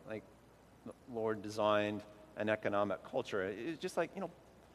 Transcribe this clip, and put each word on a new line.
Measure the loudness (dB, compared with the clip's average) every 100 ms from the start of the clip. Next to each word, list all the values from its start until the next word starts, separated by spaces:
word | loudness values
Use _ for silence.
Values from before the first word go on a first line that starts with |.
| -10
like, | -12 -12 -20 -20 -20 -20 -20 -18
the | -18 -10
Lord | -2 0 0
designed | -4 2 6 6 4 -2 -8 -18 -14 -2
an | 2
economic | 2 2 2 2 0
culture. | -4 -4 -2 -2
It's | -2 -4 -6 -6
just | -4 -2
like, | -2
you | -4
know, | -10 -10 -20 -20 -20